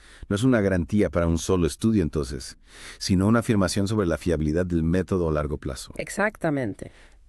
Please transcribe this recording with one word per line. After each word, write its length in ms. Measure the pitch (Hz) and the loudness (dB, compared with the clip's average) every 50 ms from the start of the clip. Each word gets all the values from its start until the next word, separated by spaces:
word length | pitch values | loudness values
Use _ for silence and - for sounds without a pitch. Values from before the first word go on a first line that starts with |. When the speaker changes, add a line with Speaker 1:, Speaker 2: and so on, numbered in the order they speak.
| - - - - - | -20 -20 -20 -16 -6
Speaker 1:
No 80 | - 101 | -4 -2
es 80 | 101 120 | 2 4
una 180 | 135 127 113 | 4 4 4
garantía 480 | 98 98 95 90 82 - - 104 98 82 | 4 2 2 0 0 0 2 2 2 2
para 180 | 78 87 85 | 2 2 2
un 100 | 82 82 | 2 2
solo 300 | 80 - - 95 90 85 | 0 0 0 2 2 2
estudio, 360 | 76 - - - 113 113 101 85 | 0 0 0 0 2 2 2 2
entonces, 540 | 71 - 78 69 65 71 65 - - - - _ - - - - - - | 0 0 -4 -4 -4 -6 -10 -10 -14 -16 -20 _ -20 -20 -20 -20 -20 -14
sino 300 | - - - 98 90 95 | -10 -2 0 2 4 4
una 120 | 104 113 117 | 4 4 2
afirmación 480 | 110 - 113 101 95 85 - 104 98 | 2 2 2 2 2 2 0 -2 -2
sobre 200 | 98 113 107 98 | 0 0 0 0
la 100 | 85 78 | 0 0
fiabilidad 480 | - - 87 82 76 76 76 76 87 92 | 0 0 0 0 0 0 0 0 0 0
del 180 | 87 85 85 80 | 0 0 0 0
método 460 | 82 85 95 90 - 101 90 85 80 | 2 0 0 0 0 -2 0 0 0
a 20 | |
largo 260 | 76 73 76 71 73 | 0 -2 -2 -4 -6
plazo. 360 | 69 - 71 65 - - - - | -6 -8 -10 -10 -10 -12 -12 -12
Speaker 2:
Exactamente. 960 | - - - - - 196 214 214 - - 165 147 139 127 101 95 - - - - - - - - - - | -10 -10 -8 -4 -4 -4 -4 -4 -4 -4 -4 -2 -2 -4 -6 -6 -8 -12 -16 -16 -20 -20 -20 -20 -20 -10